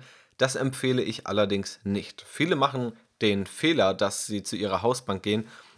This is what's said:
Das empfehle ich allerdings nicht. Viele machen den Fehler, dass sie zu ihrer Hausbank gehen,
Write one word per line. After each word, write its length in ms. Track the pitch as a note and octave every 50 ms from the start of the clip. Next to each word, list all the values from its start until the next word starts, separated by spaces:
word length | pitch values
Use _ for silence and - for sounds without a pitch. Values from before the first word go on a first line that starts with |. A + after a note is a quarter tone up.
| - - - - _ _ _ -
Das 180 | B2+ C3 C3
empfehle 460 | - C3+ C3 C3 - - B2+ B2+ B2+
ich 240 | - G2 A2+ - -
allerdings 540 | - G2+ G#2 G#2 G2 G2+ G2 G2 - - - -
nicht. 400 | G2 G2 G2+ F#2 - - - - -
Viele 280 | - - C#3+ E3+ F3+
machen 380 | C#3+ C3+ C#3 B2+ C3 B2 A#2 A2 - _ _ _ - A2+
den 240 | G#2+ G2+ G2 F#2+ -
Fehler, 480 | - - - D#3 E3+ C3 G2+ F#2+ G2
dass 320 | - G#2 G2 - - - -
sie 160 | G#2+ G2+ F#2
zu 140 | - - F#2
ihrer 260 | G2+ G2+ F#2+ F2+ G#2
Hausbank 400 | A#2+ B2+ B2+ - - G2 F#2 -
gehen, 240 | G2+ G#2 A2 A2 - - - - - -